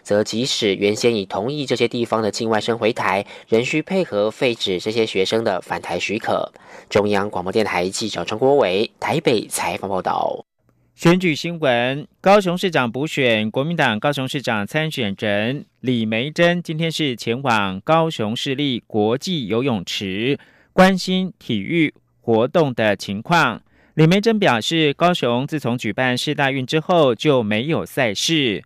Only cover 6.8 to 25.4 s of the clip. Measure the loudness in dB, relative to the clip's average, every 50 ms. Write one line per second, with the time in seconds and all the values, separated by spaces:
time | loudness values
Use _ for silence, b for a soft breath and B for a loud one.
6.8 | B 0 2 2 2 2 2 0 -2 -2 -4 -6 -4 -2 0 0 0 0 0 -2
7.8 | -2 -2 -2 -4 -6 -6 -6 -6 -6 -6 -2 0 2 4 4 4 4 2 2 0
8.8 | -2 -2 _ _ -4 -2 -2 0 2 2 2 2 0 -4 -6 -6 -4 -4 -6 -6
9.8 | -6 -4 -4 -4 -2 -2 -2 -2 -2 -2 -4 -6 -10 _ _ _ _ _ _ _
10.8 | _ _ _ 0 2 4 4 4 2 0 -2 -2 -6 -8 -6 -2 0 2 2 2
11.8 | 2 0 -2 -4 -8 -12 _ _ 4 4 6 6 4 2 0 -2 -2 0 0 0
12.8 | 0 0 -2 -4 -6 -4 0 2 2 4 4 2 2 0 -2 -2 -2 -2 0 0
13.8 | 2 2 0 0 0 -2 -2 -2 -4 -6 -6 -6 -4 -2 -2 -2 -4 -4 -4 -4
14.8 | -4 -4 -4 -4 -4 -4 -4 -4 -2 -2 0 0 -2 -2 -4 -6 -10 -14 _ _
15.8 | -4 -2 0 0 0 0 -2 -2 -2 -2 0 2 2 2 2 0 -4 -6 -4 -4
16.8 | -4 -4 -2 -2 -2 -2 -4 -4 -4 -4 -4 -2 0 0 2 2 0 0 -4 -4
17.8 | 0 2 2 2 2 0 -2 -2 -4 -4 -4 -4 -4 -4 -2 -2 -2 -2 -2 -4
18.8 | -6 -2 0 0 2 2 0 0 -2 -4 -4 -4 -2 -2 -2 0 0 0 -2 -2
19.8 | -4 -6 -6 -6 -6 -4 -4 -4 -2 -2 -4 b b b b b b b b 6
20.8 | 6 6 6 2 -2 -2 -2 -2 -2 -4 -8 _ -6 -4 -4 -2 -2 -2 0 0
21.8 | 0 0 -2 _ _ _ _ _ _ 0 2 2 2 2 2 2 2 2 0 0
22.8 | 2 2 0 0 -4 -6 -8 -8 -2 0 2 2 2 2 0 -4 b b b b
23.8 | b b b 4 4 6 6 4 4 2 2 4 4 4 2 2 2 0 2 2
24.8 | 2 2 2 2 2 2 2 2 0 0 0 0